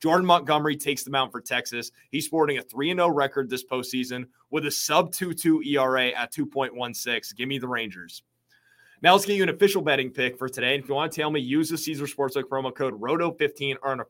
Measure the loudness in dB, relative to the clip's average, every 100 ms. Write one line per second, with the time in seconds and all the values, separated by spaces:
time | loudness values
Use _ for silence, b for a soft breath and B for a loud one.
0 | 2 4 6 4 4 2 2 -2 -2 -4
1 | -2 -2 -2 -4 -6 -4 -4 -8 -10 b
2 | b -6 -2 2 2 0 -6 -4 -2 2
3 | 2 2 0 0 -4 -6 -4 -6 -4 -4
4 | -4 -6 -10 b b -4 -2 -2 2 4
5 | 2 -2 -4 0 4 4 2 2 4 4
6 | 2 0 -4 -4 -4 -2 -2 -4 -8 -6
7 | -4 -4 -4 -8 -6 -4 -4 -4 -6 -10
8 | -16 -20 -20 _ _ b b b b b
9 | 8 8 6 2 2 4 4 4 2 2
10 | 0 -2 -2 -2 -8 -2 0 0 -2 -2
11 | -2 -2 -2 -2 0 0 0 -2 -6 -6
12 | -6 -2 -2 -2 -4 -4 -4 -2 -4 -2
13 | -2 0 0 0 -2 -2 -6 -4 -4 -4
14 | -4